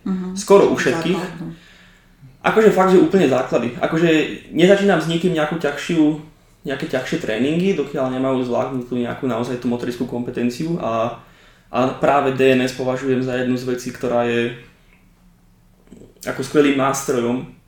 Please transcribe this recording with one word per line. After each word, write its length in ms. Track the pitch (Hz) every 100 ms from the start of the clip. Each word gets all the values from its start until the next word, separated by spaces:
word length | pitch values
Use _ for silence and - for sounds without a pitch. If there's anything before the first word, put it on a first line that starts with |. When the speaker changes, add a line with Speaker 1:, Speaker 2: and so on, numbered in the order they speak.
| 202
Speaker 1:
Mhm. 320 | 185 185 190
Speaker 2:
Skoro 320 | - 196 139
u 60 | 127
všetkých. 400 | 139 113 170 185
Speaker 1:
Základnú. 300 | 185 - 165 - - - - _ _ _ - -
Speaker 2:
Akože 320 | - 214 220
fakt, 220 | 185 190
že 80 | 185
úplne 240 | 156 190 147
základy. 500 | 127 131 156 117 -
Akože 340 | - 160 165 156 120 104 -
nezačínam 480 | - 175 202 202 170
s 80 | 156
nikým 240 | 165 180
nejakú 240 | 160 151 170
ťažšiu, 640 | 147 143 - 165 151 156 - _ _ _
nejaké 220 | 151 131 165
ťažšie 320 | 131 131 156
tréningy, 560 | - 110 135 165 190
dokiaľ 400 | 170 135 151 131
nemajú 320 | 127 135 131 123
zvládnutú 480 | 120 127 135 123
nejakú 320 | 123 120 117 135
naozaj 320 | 113 123 123
tú 100 | 123
motorickú 380 | 120 123 120 123
kompetenciu 720 | 120 123 123 120 120 160 170
a, 400 | 113 113 117 117 - - - _ _
a 120 | 120 131 123
práve 360 | 151 139 135
D 200 | 131 131
N 80 | 127
S 120 | 127
považujem 460 | - 127 127 135 127
za 160 | 131 127
jednu 220 | 123 123
z 80 | 127
vecí, 240 | 123 127
ktorá 340 | 120 123 120
je 300 | 120 117 120 123 - _ _ _ _ _ _ _ _ _ _ _ _ - - _
ako 180 | - -
skvelým 340 | 131 151 143 139
nástrojom 720 | 135 135 - 127 117 127 - -